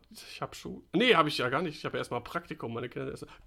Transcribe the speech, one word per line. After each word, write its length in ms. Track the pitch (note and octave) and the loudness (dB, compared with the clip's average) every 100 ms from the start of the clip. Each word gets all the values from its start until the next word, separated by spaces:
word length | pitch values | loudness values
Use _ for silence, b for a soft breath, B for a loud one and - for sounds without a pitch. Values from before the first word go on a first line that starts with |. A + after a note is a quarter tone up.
| _ | _
ich 300 | - - - | -20 -16 -10
hab 140 | - | -10
schon, 280 | - - - - | -10 -12 -12 -2
nee, 200 | E3+ B3 | 4 6
hab 120 | E3 D3+ | 8 6
ich 120 | C#3 | 2
ja 100 | B2 | 0
gar 120 | C#3 | 0
nicht. 140 | F3 D3+ | -2 -4
Ich 60 | |
hab 80 | C3+ | -4
ja 40 | - | -4
erstmal 240 | B2+ A#2+ | -4 -6
Praktikum, 500 | - E3+ - E3+ A2+ | -4 -8 -8 -8 -6
meine 140 | A#2 B2 | -6 -6
Kinder. 260 | C3+ C3+ - - b | -6 -8 -10 -14 b